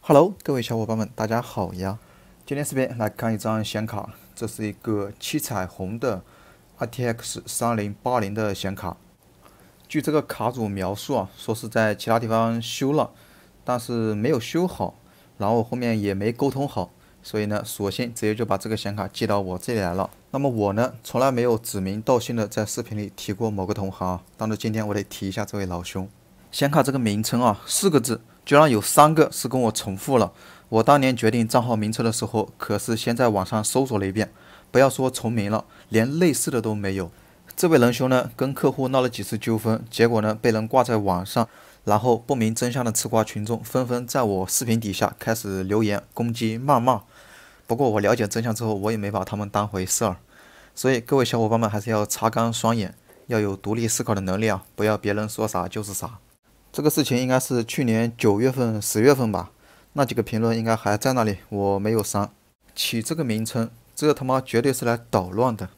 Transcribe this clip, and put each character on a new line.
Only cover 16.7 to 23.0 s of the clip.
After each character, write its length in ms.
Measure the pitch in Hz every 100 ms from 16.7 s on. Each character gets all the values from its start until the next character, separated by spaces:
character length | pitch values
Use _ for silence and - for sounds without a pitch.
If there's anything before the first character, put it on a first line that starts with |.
| - 87 _ _ _
所 160 | - 107
以 60 |
呢， 180 | 104 104
索 280 | 110 - 101
性 220 | 95 120
直 80 | 117
接 120 | 107
就 120 | 107 107
把 100 | 98
这 140 | 110
个 60 | 107
显 200 | 101 104
卡 100 | 98
寄 200 | - 110
到 160 | 101
我 160 | 95 90
这 160 | -
里 60 | 117
来 120 | 92
了。 160 | 90 95 - _
那 80 | 135
么 100 | 139
我 240 | 113 101
呢， 220 | 101 123 117
从 160 | - 120
来 100 | 135
没 120 | 123
有 160 | 120 113
指 200 | - 101
名 220 | 95 104
道 180 | 113 127
姓 160 | 117
的 140 | 117 104
在 160 | -
视 180 | 107 -
频 140 | 113
里 160 | 104